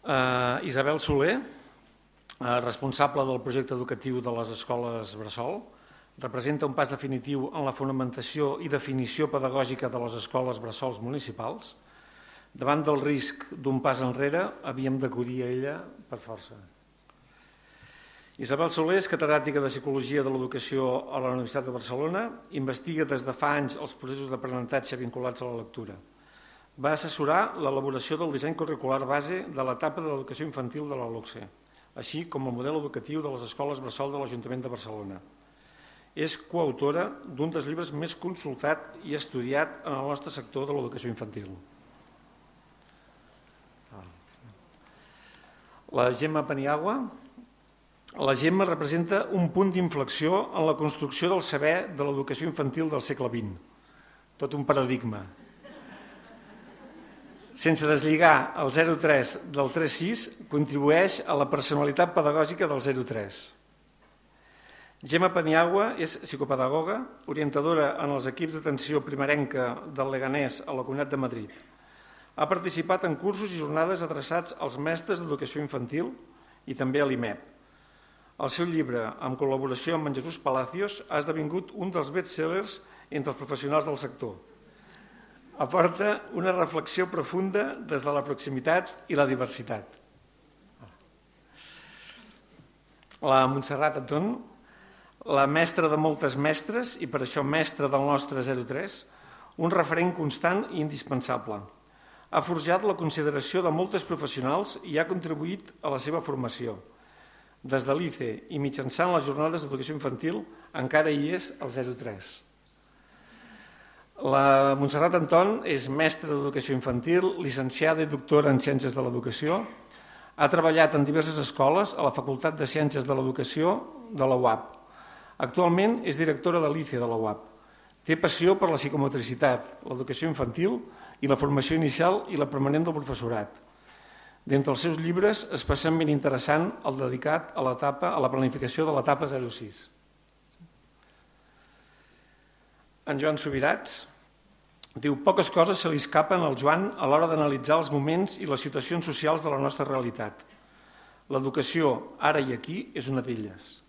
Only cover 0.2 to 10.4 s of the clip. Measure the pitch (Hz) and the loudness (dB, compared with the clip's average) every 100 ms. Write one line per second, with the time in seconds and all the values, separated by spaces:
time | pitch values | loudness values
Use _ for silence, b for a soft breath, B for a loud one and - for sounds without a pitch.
0.2 | 127 123 123 123 180 131 135 151 - 143 | 4 2 2 0 -2 0 2 2 2 4
1.2 | 151 247 - - - - _ _ _ _ | 4 2 -4 -16 -20 -20 _ _ _ _
2.2 | _ - 123 123 120 110 135 127 143 147 | _ -8 0 0 0 -4 -4 2 2 2
3.2 | 135 127 117 127 131 127 123 120 135 123 | 0 0 -2 -2 -2 -4 -4 -6 -4 -4
4.2 | 123 117 113 110 - 120 120 117 104 104 | -2 -4 -4 -8 -4 -4 -2 -6 -8 -10
5.2 | 107 110 120 202 - B B B B - | -10 -6 -6 -6 -10 B B B B -10
6.2 | 127 127 123 151 147 131 135 139 139 131 | -6 -4 -2 0 0 0 -2 -2 -4 -4
7.2 | 135 143 139 160 135 127 135 131 127 123 | -2 -2 -2 -2 -4 -2 -2 0 -2 -4
8.2 | 127 151 147 139 165 139 - 131 123 - | -6 0 0 0 -2 -4 -2 -2 -2 0
9.2 | 151 147 131 135 123 131 127 123 120 117 | 0 0 0 0 0 -2 -4 -4 -4 -6
10.2 | - 131 | -4 -2